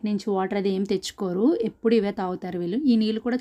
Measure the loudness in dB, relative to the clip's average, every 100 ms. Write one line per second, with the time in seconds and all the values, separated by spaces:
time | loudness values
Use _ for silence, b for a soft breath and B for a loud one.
0 | -2 -2 -2 -2 0 0 0 0 0 -2
1 | -4 -6 -4 2 2 2 -2 -2 2 2
2 | 2 -2 -4 -4 -6 -6 -4 0 4 4
3 | 2 0 -2 -4